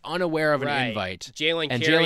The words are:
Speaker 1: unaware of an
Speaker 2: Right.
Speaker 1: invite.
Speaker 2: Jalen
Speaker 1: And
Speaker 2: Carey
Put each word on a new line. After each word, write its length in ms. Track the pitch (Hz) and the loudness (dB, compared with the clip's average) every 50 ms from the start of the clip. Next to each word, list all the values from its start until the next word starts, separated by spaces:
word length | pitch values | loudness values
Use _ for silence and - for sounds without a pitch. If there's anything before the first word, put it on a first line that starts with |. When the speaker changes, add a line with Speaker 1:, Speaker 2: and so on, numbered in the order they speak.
| - | -10
Speaker 1:
unaware 480 | - 165 180 185 170 160 156 156 151 147 | -6 -4 -2 -2 0 0 2 2 2 2
of 100 | 135 135 | 2 0
an 60 | 143 | 0
Speaker 2:
Right. 200 | 143 135 127 117 | 0 0 0 -2
Speaker 1:
invite. 420 | 110 107 95 92 95 - - - - | -2 -4 -4 -4 -6 -10 -12 -14 -8
Speaker 2:
Jalen 340 | - 151 160 165 165 156 139 | -2 0 0 0 0 -2 -2
Speaker 1:
And 120 | 127 120 139 | -2 0 2
Speaker 2:
Carey 120 | 156 160 165 165 | 4 4 4 4